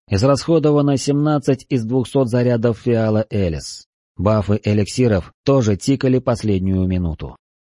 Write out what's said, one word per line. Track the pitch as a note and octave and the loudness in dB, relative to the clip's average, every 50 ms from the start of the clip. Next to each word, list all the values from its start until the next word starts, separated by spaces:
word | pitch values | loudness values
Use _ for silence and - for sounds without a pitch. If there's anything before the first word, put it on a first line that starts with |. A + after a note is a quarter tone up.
| _ - | _ -4
Израсходовано | G#2 F#2+ A2+ C#3 C#3+ - - - E3 D#3+ C#3 D3+ D3 D3 C#3+ C#3+ C#3 C3 | -2 0 2 2 2 2 0 0 2 2 2 2 2 2 2 2 0 0
семнадцать | - C#3+ C#3+ C#3+ D3 D3+ D3+ C#3+ - - C3+ A#2+ - - | 0 -2 0 0 0 0 0 0 0 0 -2 -2 -2 -4
из | C#3+ B2 A2 | -4 -4 -2
двухсот | A2 B2 C3 A#2 - - C#3 C3 A2+ | -2 -2 -2 -2 0 0 0 0 0
зарядов | A#2 B2 A#2+ B2 A#2+ A#2 A2 A#2+ A2 - | 0 0 0 2 0 0 0 0 -2 -2
фиала | - B2 A#2+ A2+ A2 A2 G#2+ G#2+ A2 - | -2 0 0 0 2 2 0 0 -2 -2
Элис. | - G#2 F#2+ E2+ D#2 C#2+ - - - - - _ _ _ _ _ _ | -2 -2 -2 -2 -2 -4 -8 -12 -16 -18 -20 _ _ _ _ _ _
Бафы | - F2+ G#2 A2 G#2+ G2 G2+ G#2 G#2+ - | -4 -2 0 0 0 0 0 -2 -2 0
эликсиров | G#2+ G#2+ G#2+ G2+ - - - B2+ A#2 G#2 F2+ - - - _ - | 0 0 0 0 0 0 0 0 2 2 0 -2 -4 -12 _ -2
тоже | C#3 C#3 C3+ A#2 G#2+ G2+ | 0 2 2 2 2 0
тикали | F2 - C3+ C#3 B2+ - C3 B2+ B2+ | 0 0 -2 -2 0 0 0 0 0
последнюю | - C3 A#2+ - - G#2+ G2+ F#2 F#2 F#2+ F#2+ F#2 F#2 | 0 -2 -2 -2 -2 -2 -2 0 0 0 0 0 0
минуту. | F#2 F#2 F2+ F2+ E2 D#2 - - - - - _ _ _ _ _ _ _ | 0 0 -2 -2 -4 -6 -8 -10 -14 -16 -18 _ _ _ _ _ _ _